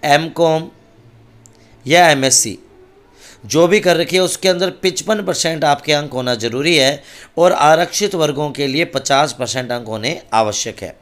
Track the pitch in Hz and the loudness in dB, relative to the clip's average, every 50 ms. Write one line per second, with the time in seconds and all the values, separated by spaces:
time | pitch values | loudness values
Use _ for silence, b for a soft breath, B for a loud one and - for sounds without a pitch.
0 | - 151 143 151 160 165 - - 170 160 160 160 165 - - _ _ _ _ _ | 4 4 2 2 2 -2 -2 0 2 2 2 0 -2 -8 -16 _ _ _ _ _
1 | _ - _ - _ - _ - _ - b b b b b b b 123 151 175 | _ -20 _ -20 _ -20 _ -20 _ -20 b b b b b b b 2 4 6
2 | 180 165 147 135 135 135 - - - 113 92 - - - - - - _ _ _ | 6 6 4 2 2 2 2 0 0 -2 -6 -12 -16 -20 -20 -20 -20 _ _ _
3 | _ _ B B B B B B B 104 107 151 170 175 190 208 - 185 170 160 | _ _ B B B B B B B -2 2 2 4 4 4 2 2 2 2 2
4 | 170 - 165 185 185 170 - - - 190 185 180 190 180 180 - - 185 180 - | 0 0 0 0 0 0 -4 -2 0 0 0 0 -2 -4 -4 -2 -4 -4 -4 -4
5 | 151 180 220 208 202 185 165 - - 165 165 160 147 147 143 143 - 147 147 147 | -4 -4 -4 -2 -2 -6 -4 -2 -2 -4 -2 0 0 0 0 0 0 -2 -2 0
6 | 151 143 135 127 127 123 123 117 110 117 110 131 143 165 175 151 131 131 147 143 | -2 -4 -8 -6 -4 -4 -4 -2 -4 -6 -4 -2 0 2 2 4 2 2 0 -4
7 | B B B B B B B - 170 180 - - 147 151 160 160 175 170 - - | B B B B B B B 2 2 4 4 4 4 4 4 4 2 -2 -2 -4
8 | 202 202 196 170 156 147 143 135 151 147 135 143 143 135 131 151 170 170 - 139 | -2 -2 0 0 0 0 0 -2 -4 -6 -4 -4 -4 -2 0 -2 -2 -2 -4 -6
9 | - - 139 135 151 147 127 - 127 117 - 131 127 117 123 120 120 110 110 110 | -2 0 2 2 2 0 -2 -8 -8 -6 -6 -8 -6 -6 -8 -8 -8 -8 -10 -6
10 | 110 127 165 - - - - 113 110 107 101 - - 117 101 - 98 85 - _ | -4 -6 -6 -6 -10 -2 0 2 2 2 -2 -4 -6 -8 -10 -12 -14 -14 -16 _